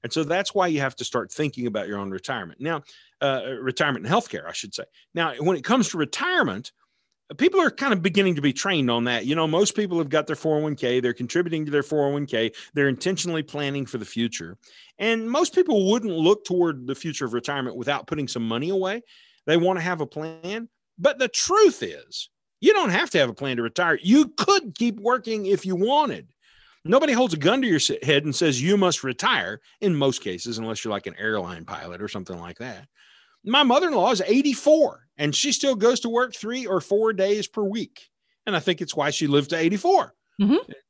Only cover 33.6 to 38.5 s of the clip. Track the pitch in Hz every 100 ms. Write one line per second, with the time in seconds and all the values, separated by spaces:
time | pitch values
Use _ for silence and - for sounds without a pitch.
33.6 | 285 254 349 262 190 220 185 240 285 240
34.6 | 285 311 285 - _ - 151 143 285 247
35.6 | 277 233 220 247 233 233 254 - 208 247
36.6 | 240 185 - 202 220 202 190 208 196 -
37.6 | 202 220 190 - _ _ _ _ -